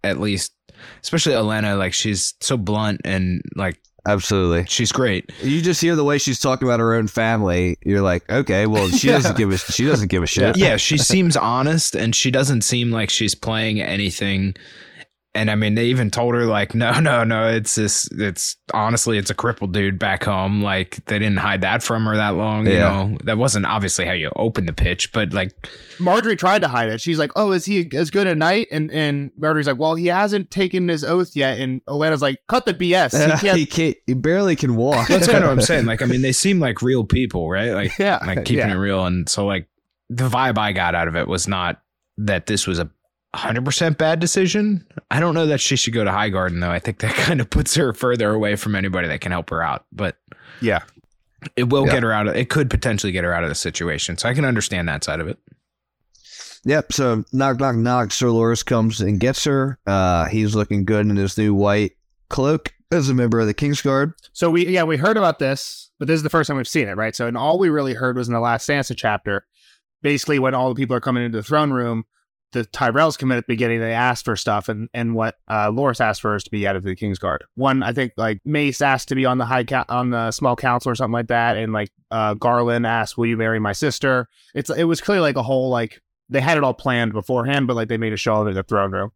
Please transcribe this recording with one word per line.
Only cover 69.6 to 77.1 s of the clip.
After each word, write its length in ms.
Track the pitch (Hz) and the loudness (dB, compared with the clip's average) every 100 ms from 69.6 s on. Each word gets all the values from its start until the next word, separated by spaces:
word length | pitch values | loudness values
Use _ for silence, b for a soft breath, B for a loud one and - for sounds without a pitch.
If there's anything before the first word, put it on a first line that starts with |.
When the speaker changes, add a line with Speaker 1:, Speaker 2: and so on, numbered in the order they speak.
| b b _ _ | b b _ _
Speaker 3:
basically 360 | 143 143 - 143 | -2 -2 0 2
when 160 | 131 | 2
all 140 | 131 131 | 2 0
the 60 | |
people 220 | 127 131 123 | -2 -2 -2
are 40 | |
coming 240 | 135 123 | 0 -2
into 140 | 120 113 | -2 -6
the 60 | |
throne 260 | 104 151 151 | -2 0 0
room, 340 | 127 120 113 110 _ _ _ _ | 0 -2 -4 -6 _ _ _ _
the 120 | 123 | -6
Tyrells 540 | 113 - 127 120 160 - | -6 -2 0 2 2 0
come 120 | 131 | -2
in 60 | 123 | -2
at 80 | - | -2
the 60 | |
beginning, 280 | 117 120 117 | -2 0 0
they 120 | 113 | -2
asked 320 | 113 127 117 | 0 0 0
for 120 | - 107 | -4 -4
stuff, 320 | - 104 - | 0 -2 -2
and, 200 | 107 113 | -8 -8
and 220 | 123 117 | -6 -2
what, 220 | 113 110 - _ | -2 -2 -6 _
uh, 220 | 110 107 | -2 0
Loras 300 | 113 139 117 | 0 0 2
asked 200 | 117 113 | 0 0
for 140 | 110 | -2
is 100 | 104 | -2
to 60 | - | -4
be 160 | 107 101 | -4 -2
added 160 | 98 | -2
to 60 | 95 | -4
the 80 | 90 | -6
Kingsguard. 420 | 107 | -4